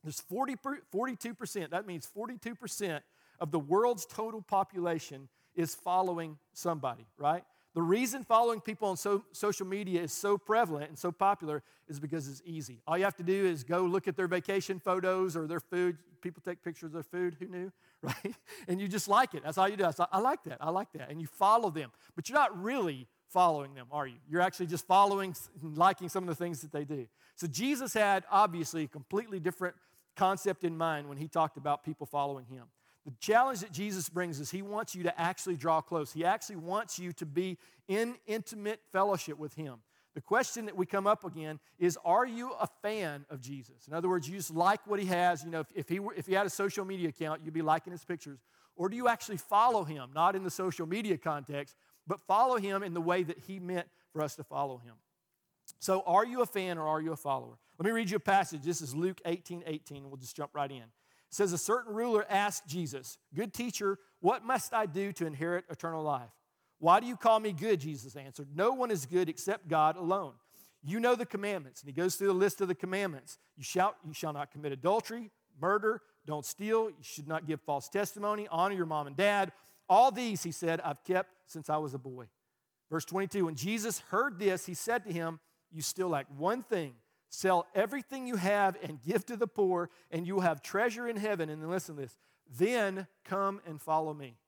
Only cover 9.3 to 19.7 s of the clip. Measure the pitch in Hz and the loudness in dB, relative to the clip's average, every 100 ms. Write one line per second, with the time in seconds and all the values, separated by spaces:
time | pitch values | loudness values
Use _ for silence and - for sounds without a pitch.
9.3 | - 208 202 185 196 190 175 165 - 202 | -2 -2 0 -2 -2 0 0 -2 -2 2
10.3 | 202 - 220 214 151 151 156 180 165 196 | 0 4 4 4 0 -6 -4 -6 2 2
11.3 | 202 160 151 _ _ _ 143 147 160 135 | 2 -2 -4 _ _ _ -8 -6 -6 -6
12.3 | - 180 160 131 117 - 170 196 185 175 | -12 -10 -10 -10 -12 -2 2 2 0 0
13.3 | 196 190 160 120 175 185 185 190 160 180 | 4 4 2 0 2 2 2 0 -2 0
14.3 | 180 - 196 - 190 - 185 185 185 185 | 0 2 -2 -2 -4 0 2 2 2 0
15.3 | 165 156 165 - 180 180 160 _ _ 175 | 0 -2 -4 -2 0 0 -2 _ _ -10
16.3 | 160 - 175 175 160 160 160 147 175 180 | -8 -8 -6 -8 -8 -10 -10 -8 -2 -2
17.3 | 147 185 180 185 _ _ _ 120 - 196 | -4 -10 -8 -10 _ _ _ -8 -6 -8
18.3 | - - - - 180 202 202 196 208 262 | -10 -16 -16 -4 -2 0 -2 4 4 4
19.3 | 160 151 160 190 | -2 -4 2 2